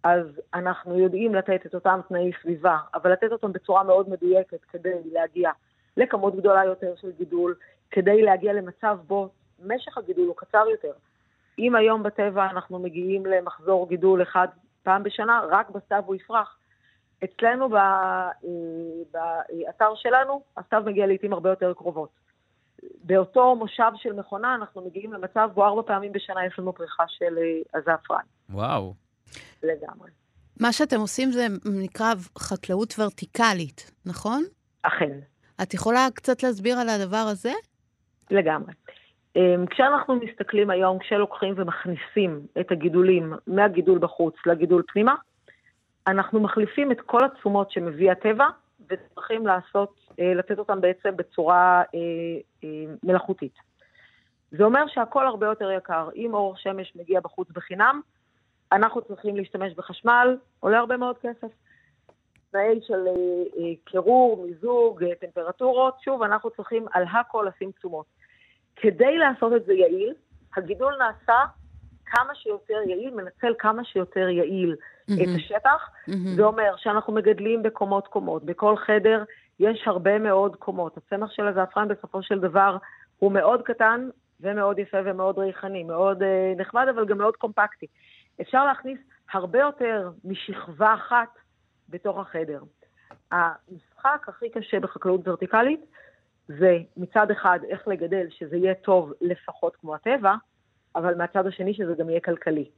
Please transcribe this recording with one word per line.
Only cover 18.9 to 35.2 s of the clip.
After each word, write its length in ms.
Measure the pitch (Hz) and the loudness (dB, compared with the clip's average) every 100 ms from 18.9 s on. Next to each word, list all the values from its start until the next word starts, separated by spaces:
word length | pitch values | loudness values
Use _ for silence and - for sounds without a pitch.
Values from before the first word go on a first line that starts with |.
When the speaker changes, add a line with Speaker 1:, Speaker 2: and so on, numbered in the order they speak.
| 165 170 | -12 -12
Speaker 1:
באתר 840 | 170 170 165 - 165 165 - 214 220 | -8 -6 -6 -8 -10 -10 0 0 2
שלנו, 460 | 247 254 269 277 _ - | 2 2 2 -4 _ -18
הסתיו 260 | 185 220 214 | -2 -2 0
מגיע 220 | 202 196 | 0 2
לעתים 260 | 190 202 | 0 -2
הרבה 160 | 185 180 | -2 -2
יותר 240 | 190 180 | 0 -2
קרובות. 360 | 175 175 156 151 _ _ _ _ _ _ _ - - | -2 -8 -8 -12 _ _ _ _ _ _ _ -20 -18
באותו 520 | 170 190 180 254 254 247 | 2 2 4 6 6 4
מושב 360 | 220 - 233 220 | -2 2 2 2
של 180 | 240 | -10
מכונה, 420 | 202 196 202 240 247 | -10 -10 -6 -4 -4
אנחנו 300 | 208 190 180 | -8 -14 -14
מגיעים 280 | 175 214 | -14 -14
למצב 360 | 208 185 220 220 | -12 -4 0 0
בו 120 | 185 202 | 4 4
ארבע 160 | 214 226 | 4 -2
פעמים 260 | 196 202 | -4 -4
בשנה 340 | 202 - 185 185 | -8 -8 -6 -6
יש 140 | 175 | -4
לנו 140 | 180 | -8
פריחה 300 | 180 170 - 165 | -8 -10 -2 -2
של, 300 | - 175 165 | 0 -2 0
אה, 420 | 165 160 - 160 | -2 -4 -6 -6
הזעפרן. 440 | 156 160 - 170 - _ - | -2 -2 -2 -6 -6 _ -12
Speaker 2:
וואו. 440 | 98 117 123 95 95 _ _ _ - - _ | -6 -2 -2 -4 -14 _ _ _ -20 -20 _
Speaker 1:
לגמרי. 460 | 160 151 151 - - _ _ _ _ - | -4 -4 -10 -18 -20 _ _ _ _ -2
Speaker 3:
מה 140 | 240 | 0
שאתם 260 | 226 302 233 | 2 0 0
עושים 320 | 208 - 262 | -2 -2 -2
זה 160 | 247 233 190 208 | 0 -2 -4 -4
נקרא 480 | 196 190 - 226 208 175 - | -4 -6 -2 -2 -2 -6 -14
חקלאות 560 | - 190 - 185 220 - | -8 -8 -4 -4 -4 -4
ורטיקלית, 920 | 208 - - - 226 190 151 - - _ 180 | -4 -4 -8 0 2 2 -6 -12 -20 _ -12
נכון? 380 | 175 208 254 359 _ _ _ | -8 -4 -4 -4 _ _ _
Speaker 1:
אכן. 380 | 160 - 151 139 | -2 -2 -4 -6